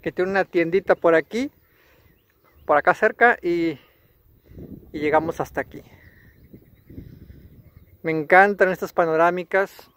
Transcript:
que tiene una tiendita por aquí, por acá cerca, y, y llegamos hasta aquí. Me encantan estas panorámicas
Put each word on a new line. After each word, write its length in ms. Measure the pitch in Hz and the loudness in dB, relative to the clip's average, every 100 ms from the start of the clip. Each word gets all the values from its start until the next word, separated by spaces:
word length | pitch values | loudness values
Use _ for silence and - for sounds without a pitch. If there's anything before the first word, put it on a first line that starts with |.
que 120 | 165 | -10
tiene 180 | 165 185 | -6 -2
una 140 | 196 175 | -2 -2
tiendita 500 | 175 165 185 - 180 | -2 0 -2 0 0
por 200 | 170 165 | 2 2
aquí, 360 | 147 220 277 _ _ _ _ _ _ _ _ _ _ _ - | 0 -8 -8 _ _ _ _ _ _ _ _ _ _ _ 0
por 120 | 147 | 2
acá 160 | - | 2
cerca, 440 | 160 220 - 240 - | 0 -2 2 2 2
y, 360 | 175 170 165 147 _ _ _ _ _ _ _ - - - - | -4 -4 -4 -6 _ _ _ _ _ _ _ -20 -20 -20 -16
y 60 | 156 | -6
llegamos 400 | 147 156 160 - | 0 0 -2 -8
hasta 200 | 139 - | -8 -8
aquí. 200 | 139 - - - - _ - _ _ - _ _ _ - - - - - - - - - - _ | -10 -14 -20 -20 -20 _ -20 _ _ -20 _ _ _ -20 -20 -20 -20 -20 -20 -20 -20 -20 -20 _
Me 80 | 160 | -6
encantan 580 | 160 147 180 202 196 185 | -6 4 4 4 2 0
estas 240 | 180 190 | -2 -6
panorámicas 960 | - 170 160 170 180 170 190 196 - - | -2 0 2 0 0 -4 -4 -4 -10 -20